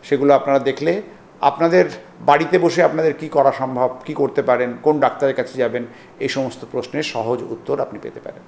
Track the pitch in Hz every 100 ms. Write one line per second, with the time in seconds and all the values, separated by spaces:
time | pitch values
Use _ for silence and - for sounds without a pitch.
0 | - 139 139 139 139 139 127 135 156 190
1 | 208 - - - - 139 165 180 165 -
2 | - - 127 147 175 180 170 - 165 160
3 | 160 151 156 143 135 131 131 127 127 -
4 | - 151 139 - 127 123 123 120 156 151
5 | 131 - 139 127 123 127 120 120 117 -
6 | - - 135 - 131 - 117 127 120 143
7 | 151 120 113 123 - 113 - 139 131 104
8 | - - - -